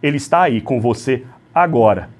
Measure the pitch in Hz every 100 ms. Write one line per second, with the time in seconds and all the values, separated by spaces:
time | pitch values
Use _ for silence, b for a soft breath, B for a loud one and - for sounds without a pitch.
0 | 147 147 - 170 180 113 101 127 117 113
1 | - 127 B B _ - 175 123 110 95
2 | -